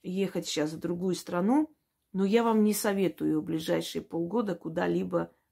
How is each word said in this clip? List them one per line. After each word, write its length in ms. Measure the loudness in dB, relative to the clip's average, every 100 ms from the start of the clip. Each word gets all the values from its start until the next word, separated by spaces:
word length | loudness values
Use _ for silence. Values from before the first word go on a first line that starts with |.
ехать 460 | -6 -2 -2 -4 -4
сейчас 260 | -2 -2
в 60 | -4
другую 360 | -6 -2 -2 -2
страну, 580 | -4 0 2 2 2 _ _ _ _
но 140 | -2 2
я 180 | 4
вам 200 | 4 4
не 100 | 4
советую 640 | 2 0 2 0 0 0 0
в 60 | 0
ближайшие 560 | -4 0 -2 -2 -8
полгода 520 | -6 -6 -2 -2 -2
куда-либо 800 | -4 -6 -2 0 0 0 -2 -4 _ _